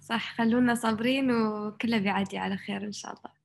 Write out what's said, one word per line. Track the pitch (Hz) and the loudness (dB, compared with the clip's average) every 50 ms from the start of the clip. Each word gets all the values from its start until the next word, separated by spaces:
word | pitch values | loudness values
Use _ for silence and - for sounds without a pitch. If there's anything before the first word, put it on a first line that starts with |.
صح، | - - 226 226 - - - - | -8 -4 -4 -4 -4 -4 -2 0
خلونا | 233 226 220 247 247 240 240 | 2 4 4 4 4 4 2
صابرين | 233 - 226 220 208 226 247 262 269 269 254 | 2 2 0 0 2 2 2 2 2 2 2
وكله | 240 233 220 214 214 208 208 214 208 - - 226 233 220 | 2 4 2 2 0 -2 -6 -6 -6 -4 -2 0 2 2
بيعدي | 190 202 190 190 196 190 202 190 | 2 2 0 0 0 -2 -4 -4
على | 190 190 196 190 | -4 -2 -4 -4
خير | - - 202 196 196 | -6 -6 -6 -6 -6
إن | 208 | -8
شاء | 202 - - - | -10 -10 -10 -12
الله. | - - - - _ _ | -12 -12 -16 -20 _ _